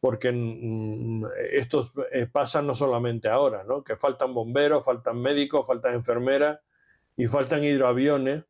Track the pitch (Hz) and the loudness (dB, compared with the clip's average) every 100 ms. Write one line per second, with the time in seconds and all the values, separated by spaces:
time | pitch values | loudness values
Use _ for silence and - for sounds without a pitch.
0 | 131 117 127 120 117 113 117 110 110 110 | 0 0 -2 -2 -4 -6 -6 -4 -6 -6
1 | 117 113 107 - - 139 123 147 117 - | -6 -6 -6 -6 -2 -2 0 -2 -2 -6
2 | 127 131 120 143 139 151 143 123 139 120 | -4 -2 -2 -2 0 0 -2 0 0 2
3 | 120 117 110 117 143 107 98 139 139 110 | 0 -2 0 2 2 0 -6 -6 -4 -2
4 | 143 131 131 123 117 131 147 151 - 120 | -2 0 -2 -2 -2 2 4 4 2 -2
5 | 117 117 127 143 143 151 131 123 123 123 | -2 -2 0 2 2 0 0 0 0 -2
6 | 120 117 127 139 147 151 _ _ _ _ | 0 0 2 2 2 0 _ _ _ _
7 | _ - 120 143 127 151 147 143 127 123 | _ -4 0 0 0 0 2 4 4 4
8 | 143 143 131 151 - | 2 2 0 -4 -8